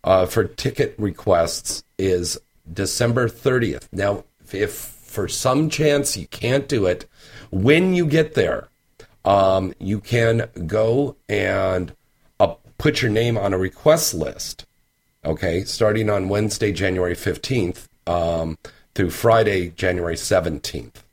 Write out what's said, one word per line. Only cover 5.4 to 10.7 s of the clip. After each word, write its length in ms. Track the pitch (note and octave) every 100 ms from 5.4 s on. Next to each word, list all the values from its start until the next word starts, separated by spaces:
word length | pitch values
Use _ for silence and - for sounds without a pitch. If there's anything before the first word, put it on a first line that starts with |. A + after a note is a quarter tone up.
| C3 C3+ D#3
chance 460 | - D3+ C#3+ C#3 -
you 120 | -
can't 400 | - A#2 C#3 C#3
do 180 | A#2 F#2
it, 200 | F2+ - _ - - -
when 440 | F#2 A2 D#3+ F#3
you 120 | F3+ D#3+
get 280 | D#3 D#3
there, 340 | - E2+ - - _ _ _ - _
um, 500 | F#2+ G2+ F#2+ F#2+ F#2+ -
you 180 | F#2+ G#2
can 480 | - A#2+ A#2 A2+ - -
go 500 | D#2+